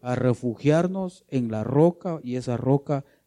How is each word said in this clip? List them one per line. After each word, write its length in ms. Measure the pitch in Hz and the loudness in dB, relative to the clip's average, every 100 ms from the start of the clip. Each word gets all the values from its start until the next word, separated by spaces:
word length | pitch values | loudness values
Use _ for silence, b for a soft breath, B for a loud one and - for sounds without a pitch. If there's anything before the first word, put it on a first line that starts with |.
A 120 | 123 | -6
refugiarnos 1120 | 120 123 120 123 110 139 156 180 190 185 - - | 0 0 0 -2 -2 2 2 0 -4 -8 -10 -6
en 220 | 135 117 | -4 -4
la 140 | 110 | -4
roca, 560 | 110 131 165 175 185 160 | 0 4 4 4 -8 -8
y 140 | 123 123 | -6 -6
esa 200 | 123 120 | -4 -2
roca 480 | 123 139 139 139 - b | 2 0 0 -6 -6 b